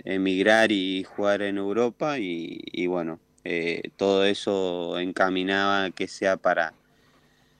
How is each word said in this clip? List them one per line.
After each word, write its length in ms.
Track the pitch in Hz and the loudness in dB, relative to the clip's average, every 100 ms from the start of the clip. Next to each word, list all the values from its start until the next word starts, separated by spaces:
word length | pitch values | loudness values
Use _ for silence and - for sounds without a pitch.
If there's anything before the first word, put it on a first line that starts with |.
emigrar 680 | 98 95 95 92 101 110 110 | -4 0 0 4 4 6 4
y 320 | 101 95 95 | 2 0 -4
jugar 400 | 90 - 101 101 | -6 -2 0 0
en 140 | 101 101 | -2 -4
Europa 600 | 98 107 120 - 156 139 | -2 0 0 -2 -4 -4
y, 420 | 92 85 - - - | -4 -4 -8 -10 -10
y 220 | - 90 | -4 -2
bueno, 320 | 90 80 85 _ _ | -2 -4 -8 _ _
eh, 480 | 90 85 82 - - - | -4 -2 -2 -4 -6 -2
todo 300 | 98 98 98 | 2 4 4
eso 720 | 101 107 98 92 87 85 87 | 2 0 0 0 -2 -4 -4
encaminaba 880 | 90 85 92 92 92 98 98 98 95 | -2 0 0 2 0 0 2 2 0
a 60 | |
que 160 | - 92 | -4 -8
sea 280 | - 98 92 | -2 0 2
para, 360 | 90 85 80 - _ _ _ _ _ _ _ | 2 2 -2 -6 _ _ _ _ _ _ _